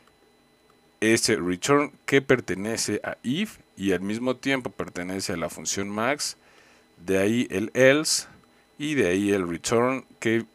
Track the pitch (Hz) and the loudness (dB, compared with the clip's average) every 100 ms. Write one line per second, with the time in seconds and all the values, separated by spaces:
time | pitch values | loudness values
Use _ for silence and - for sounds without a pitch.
0 | _ _ _ _ _ _ _ _ _ - | _ _ _ _ _ _ _ _ _ -2
1 | 110 117 - 101 87 90 - 143 - - | 2 4 2 0 0 -2 2 2 2 -6
2 | - 135 139 123 - 92 104 110 - 104 | 0 2 4 2 0 -4 -4 -4 -2 -4
3 | 92 - 113 156 214 - _ - 98 90 | -4 -8 -4 -2 -4 -8 _ -4 0 0
4 | 98 110 127 123 135 135 113 - 85 90 | 0 -4 -4 -4 -2 -2 -4 -8 -10 -8
5 | 90 95 - 85 78 - 80 98 101 104 | -6 -6 -4 -4 -6 -8 -8 -6 -4 -2
6 | 117 151 - - _ _ - _ _ - | -2 -2 -6 -10 _ _ -20 _ _ -12
7 | 87 95 101 117 - 95 107 120 131 147 | -2 2 2 2 0 -2 -2 4 6 6
8 | 156 - - - _ _ _ - 147 139 | 2 -2 -4 -14 _ _ _ -10 -4 0
9 | 90 95 101 101 87 85 - 117 123 131 | 2 2 2 2 0 -4 0 2 2 -2
10 | - - 117 113 113 | -8 -6 -2 0 -2